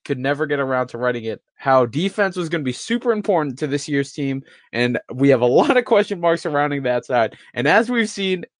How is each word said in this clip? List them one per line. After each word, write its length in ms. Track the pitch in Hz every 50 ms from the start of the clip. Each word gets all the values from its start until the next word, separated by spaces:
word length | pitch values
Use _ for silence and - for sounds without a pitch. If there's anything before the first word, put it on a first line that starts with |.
| -
could 140 | - 139 127
never 260 | 127 139 143 139 156
get 140 | 143 147 143
around 280 | 139 131 131 127 127 120
to 100 | - 117
writing 280 | 123 123 123 117 113
it, 160 | 113 110 - _ _ _
how 300 | _ - 139 135 131 127
defense 520 | 120 107 147 185 196 - 220 202 190 180 180
was 100 | 175 156
gonna 160 | 165 160 139
be 80 | 131
super 400 | 120 - - - 233 233 - 247
important 460 | 226 214 202 - 190 165 151 143 127 -
to 80 | 156 143
this 220 | 139 143 - -
year's 240 | 147 139 143 - -
team. 300 | - 143 135 135 135 135 _ - _ _ _
And 280 | - 117 123 123 123 - - - 120
we 160 | 131 139 139
have 120 | 135 113
a 40 | 120
<laughs> 20 | 120
lot 280 | 127 165 - 277 262 247
of 80 | 240
question 340 | - 233 208 208 - 202 175
marks 220 | 170 170 170 165 -
surrounding 400 | 170 147 143 147 143 143 139 135
that 220 | 123 120 123 -
side. 300 | - 131 120 113 104 - - - - -
And 140 | 120 123 143
as 220 | 180 214 233 240
we've 200 | 247 233 220 208
seen, 360 | - 196 196 190 185 175 170 - _